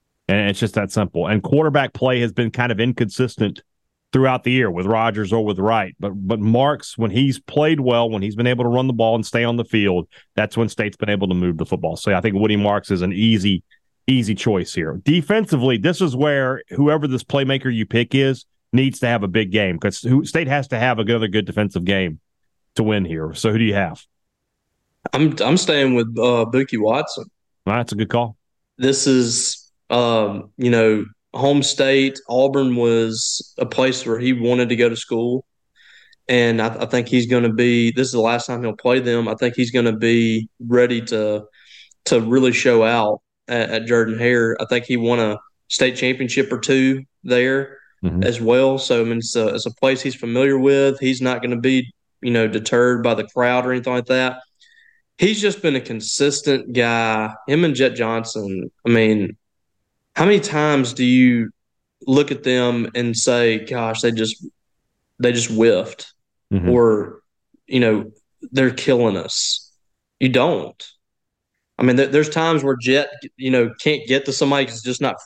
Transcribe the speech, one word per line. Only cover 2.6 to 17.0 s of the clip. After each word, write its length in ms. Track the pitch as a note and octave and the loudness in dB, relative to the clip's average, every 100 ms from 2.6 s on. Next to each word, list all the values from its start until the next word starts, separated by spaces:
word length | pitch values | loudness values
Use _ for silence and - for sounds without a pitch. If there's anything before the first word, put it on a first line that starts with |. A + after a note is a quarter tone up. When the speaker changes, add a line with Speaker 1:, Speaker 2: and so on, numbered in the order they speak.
| A#2+ | -2
Speaker 1:
of 80 | G#2 | 0
inconsistent 840 | A#2+ A#2 A2+ - B2 - G#2 - _ _ _ _ _ | 0 0 -4 -2 -4 0 -4 -4 _ _ _ _ _
throughout 320 | C3 C3 B2+ | 2 2 2
the 80 | A#2+ | 0
year 180 | B2+ A2+ | 0 0
with 160 | F2 F#2 | -2 0
Rodgers 460 | A2+ A2+ G#2 G2 | 2 0 -2 -2
or 120 | A2+ | 0
with 140 | G#2 F#2+ | 0 0
Wright. 360 | G2+ A2+ F#2+ - | 0 0 -2 -6
But, 120 | G2+ | -8
but 280 | G2 F#2+ A2 | -6 -4 -2
Marks, 580 | G#2 A#2 C#3 C#3+ - - | 2 2 2 0 -8 -6
when 140 | A2+ | -2
he's 300 | G2+ C#3 C3 | 0 0 -2
played 400 | - - D#3 D#3+ | -4 0 2 2
well, 280 | B2 A#2 A#2 | 2 2 0
when 140 | G#2+ | -2
he's 140 | G2+ G#2 | -6 -2
been 100 | A#2+ | -2
able 180 | B2 | 0
to 60 | A#2+ | 0
run 160 | B2 C3 | 0 0
the 60 | |
ball 240 | A2+ A2+ A#2 | 0 0 0
and 100 | A2 | -2
stay 160 | A#2+ | -2
on 140 | A#2+ A#2+ | -2 -2
the 80 | |
field, 440 | A2+ A2+ G2+ F2+ E2 - _ - | -2 0 0 0 -4 -18 _ -4
that's 200 | G#2 - | -4 -2
when 120 | A2 | -4
State's 280 | - G#2+ - | -2 -6 -4
been 140 | G#2 | -4
able 160 | G2+ F#2+ | -2 0
to 60 | |
move 240 | F2+ F2+ D#2+ | 0 -2 -2
the 80 | F#2+ | -4
football. 300 | F#2 E2 E2 | -4 -4 -4
So 180 | - | -2
I 60 | F#2 | 0
think 160 | A2+ G2 | 0 0
Woody 200 | G#2+ G#2 | 0 2
Marks 360 | G#2 G2+ - | 0 -2 -2
is 100 | F#2+ | -2
an 100 | F2+ | -2
easy, 520 | F#2 A2+ A2+ G2 F2+ - _ _ _ - | 0 2 2 2 -2 -4 _ _ _ 0
easy 300 | C3 G#2+ G#2 | 0 0 -2
choice 360 | B2 G2 E2+ | 0 -2 -2
here. 280 | - D#2 F2 | -6 -6 -4
Defensively, 720 | - E3+ D3+ G#3+ G3 C#3+ B2+ A#2 | 0 0 2 0 0 0 2 0
this 220 | C3 F3+ | 0 0
is 140 | F3+ | -2
where 480 | B2 D3+ C#3+ C3 C3 - | 0 0 0 -2 -4 -8
whoever 380 | - D3 D#3 | 0 2 2